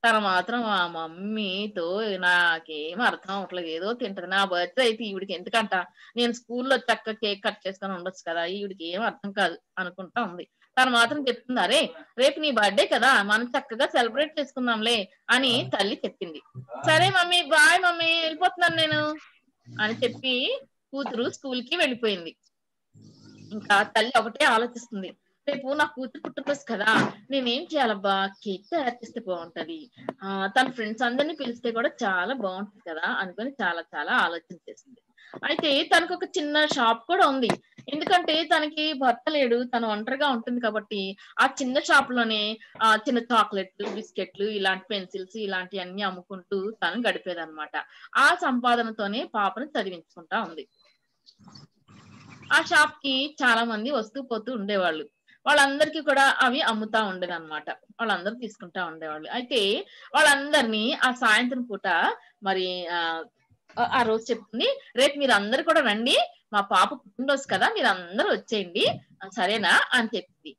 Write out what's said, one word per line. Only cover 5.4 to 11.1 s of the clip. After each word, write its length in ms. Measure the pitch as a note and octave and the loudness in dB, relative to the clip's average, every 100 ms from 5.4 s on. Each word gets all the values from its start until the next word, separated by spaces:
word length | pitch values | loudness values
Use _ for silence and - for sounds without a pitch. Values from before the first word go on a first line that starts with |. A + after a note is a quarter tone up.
| F3+ A#3 G#3+ F#3 F3 _ - A#3 | -2 -2 0 -2 -4 _ -12 -2
నేను 160 | A#3+ | -2
స్కూల్లో 440 | A#3 _ B3 B3+ C4 | -2 _ -6 0 0
చక్కగా 360 | - G#3+ - | 2 -2 -2
కేక్ 320 | G#3+ G#3 G3+ | -4 -4 -2
కట్ 180 | G#3+ G3+ F#3 | -4 -4 -8
చేసుకొని 260 | G3 G3 | -8 -8
ఉండొచ్చు 300 | F#3 F3+ F#3 - | -6 -8 -8 -6
కదా, 160 | E3 | -4
ఈవిడికి 400 | E3+ G3+ G3+ F#3+ | -4 -4 -8 -8
ఏం 180 | E3 F#3 | -8 -4
అర్థం 300 | A3+ A3 G3+ | -4 -4 -8
కాదు 260 | G3 F3+ E3+ _ - | 0 -2 -2 _ -8
అనుకుంటా 440 | F3+ F3+ F#3 - | -8 -8 -8 -6
ఉంది. 260 | A3+ F3 - _ _ - | -6 -8 -16 _ _ 2
తను 140 | C4 | 4
మాత్రం 300 | A#3+ A#3 | 4 4